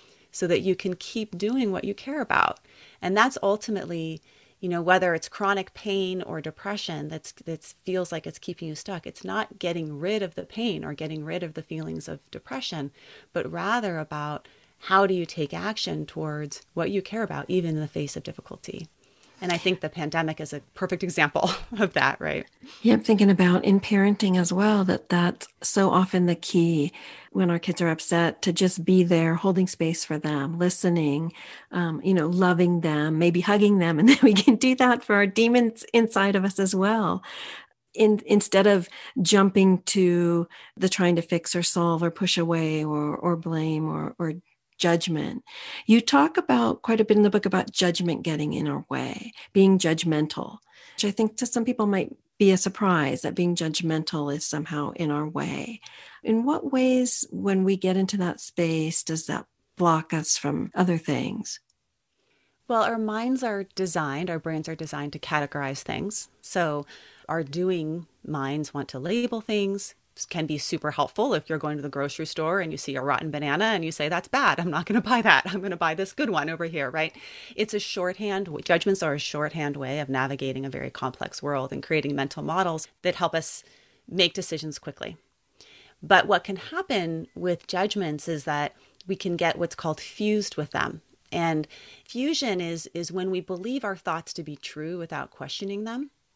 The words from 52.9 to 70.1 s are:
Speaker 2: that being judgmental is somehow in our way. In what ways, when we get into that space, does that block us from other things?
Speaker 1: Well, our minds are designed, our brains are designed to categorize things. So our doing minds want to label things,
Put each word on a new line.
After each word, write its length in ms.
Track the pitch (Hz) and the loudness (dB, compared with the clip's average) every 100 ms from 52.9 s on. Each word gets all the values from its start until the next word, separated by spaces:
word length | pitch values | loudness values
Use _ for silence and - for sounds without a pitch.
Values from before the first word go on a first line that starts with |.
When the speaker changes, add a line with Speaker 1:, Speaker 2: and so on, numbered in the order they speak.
| 170 139 - | 4 2 -2
Speaker 2:
that 120 | - | -4
being 200 | 175 175 | 0 0
judgmental 800 | 170 160 156 165 160 160 160 143 | 0 -2 -2 0 -2 -2 -4 -4
is 100 | 147 | -4
somehow 460 | - 156 156 151 147 - | -4 -4 -4 -6 -6 -4
in 140 | 156 | -2
our 180 | 147 151 | -2 -4
way. 520 | 160 147 143 185 226 - - - - | -4 -6 -6 -10 -12 -18 -20 -20 -10
In 220 | - 226 | -2 0
what 280 | 247 320 277 | 2 -2 -2
ways, 540 | 262 254 254 247 - - | 0 4 4 2 -2 -6
when 340 | 180 196 190 | -4 0 2
we 120 | 190 190 | 2 2
get 200 | 185 185 | 2 2
into 200 | 190 202 | 0 0
that 220 | 175 - | -2 0
space, 600 | - - 165 160 156 - | -2 0 0 0 0 -2
does 240 | - 160 - | -2 -4 -4
that 200 | 156 - _ _ - | -6 -8 _ _ 2
block 360 | 175 160 156 | 4 4 2
us 240 | 160 147 - | -2 0 0
from 340 | 143 151 - | -2 -4 -4
other 240 | - 180 165 | -2 0 0
things? 640 | 160 127 135 - - - _ _ _ _ _ _ _ _ _ _ - | -2 -4 -4 -6 -10 -14 _ _ _ _ _ _ _ _ _ _ -2
Speaker 1:
Well, 160 | 233 | 0
our 160 | 214 226 | 2 0
minds 440 | 214 214 240 262 | -2 -2 -2 -2
are 220 | 247 202 190 | -2 -4 -6
designed, 560 | - 190 170 147 139 180 | -4 -4 -2 -2 -4 -4
our 80 | 160 | -4
brains 300 | 160 156 156 | -4 -6 -6
are 60 | |
designed 380 | 160 156 147 147 | -10 -10 -8 -8
to 60 | 147 | -10
categorize 640 | - 151 143 147 139 139 | -4 -2 -2 -4 -6 -6
things. 460 | - 156 208 - - _ | -6 -6 -6 -8 -12 _
So 460 | - 190 165 147 143 - - - - | -6 -2 0 -2 -8 -16 -20 -20 -6
our 140 | 165 | -6
doing 640 | 143 160 185 175 156 165 165 _ - | -4 -4 -2 -2 -4 -6 -10 _ -8
minds 480 | 147 135 147 143 | -6 -4 -4 -6
want 140 | 143 - | -8 -8
to 100 | 135 | -8
label 420 | 156 233 240 226 | -4 -2 -2 -6
things, 540 | 208 208 196 196 - - _ | -4 -2 -2 -4 -8 -16 _